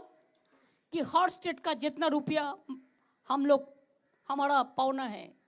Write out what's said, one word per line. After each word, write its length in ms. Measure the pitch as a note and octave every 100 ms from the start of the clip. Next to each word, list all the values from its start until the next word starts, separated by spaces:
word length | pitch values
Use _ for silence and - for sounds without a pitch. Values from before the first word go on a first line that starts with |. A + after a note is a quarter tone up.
| - _ _ _ _ _ _ _ _
कि 100 | E4
हर 280 | C4 E4 F#4
स्टेट 300 | F#4 F4+ D#4
का 140 | E4+
जितना 340 | D4 D4 C#4+ D#4+
रुपया 500 | D4 - D4+ C#4+ C#4 - C4 - _ _ _ -
हम 180 | C#4 C#4
लोग, 280 | C#4 C#4 - _ _ _ _ -
हमारा 360 | C#4 C#4 C#4
पावना 400 | C4+ - C4+ C4+
है, 320 | B3+ G#3 - -